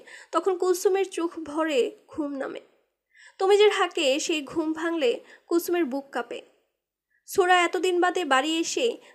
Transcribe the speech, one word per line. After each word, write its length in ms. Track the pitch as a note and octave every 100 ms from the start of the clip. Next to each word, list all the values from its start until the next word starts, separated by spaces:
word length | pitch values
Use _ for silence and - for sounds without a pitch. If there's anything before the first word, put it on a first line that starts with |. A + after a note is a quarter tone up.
| - - -
তখন 260 | E4 F#4 F4+
কুসুমের 480 | F#4 F4+ G4+ F#4+ F#4+
চোখ 340 | - E4+ E4+
ভরে 520 | D4+ C#4+ D#4+ C#4 - - -
ঘুম 240 | - F#3+
নামে। 300 | C4+ - - _ _ _ _ _ _ - -
তমিজের 340 | F#4+ G4+ G#4
হাঁকে 480 | G4 F4+ F4+ C#4+ C#4+
সেই 220 | D4+ D#4
ঘুম 320 | C4+ D#4 D#4
ভাঙলে 460 | D#4+ E4 E4 B3+ A#3+ - - -
কুসুমের 380 | E4+ E4+ F4 D4
বুক 240 | C#4 C#4
কাঁপে। 320 | B3+ - A#3+ - _ _ _ _ _ _ _ -
ছোড়া 340 | - F4+ F4+
এতদিন 400 | E4+ F4+ F#4 F4+
বাদে 240 | F4+ F4+ D#4+
বাড়ি 320 | C4 D4+ D#4+
এসে 400 | E4 - A#3+ - -